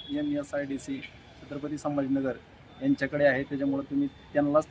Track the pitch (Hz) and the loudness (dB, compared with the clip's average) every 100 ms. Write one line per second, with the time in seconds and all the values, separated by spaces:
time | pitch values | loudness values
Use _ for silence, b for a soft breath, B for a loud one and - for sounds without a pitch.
0 | - 143 147 147 143 143 139 135 - 135 | -6 -4 -2 -2 -4 -4 -4 -6 -6 -8
1 | - - - - - 143 147 147 151 143 | -10 -18 -20 -20 -12 -10 -6 -4 -2 0
2 | 135 135 131 117 - - - - 135 139 | 2 2 0 -4 -10 -20 -20 -2 0 2
3 | 135 147 143 131 135 139 139 135 139 143 | 2 4 4 4 0 -2 0 0 0 0
4 | 139 - - 147 143 147 151 | 0 -4 -4 2 4 4 2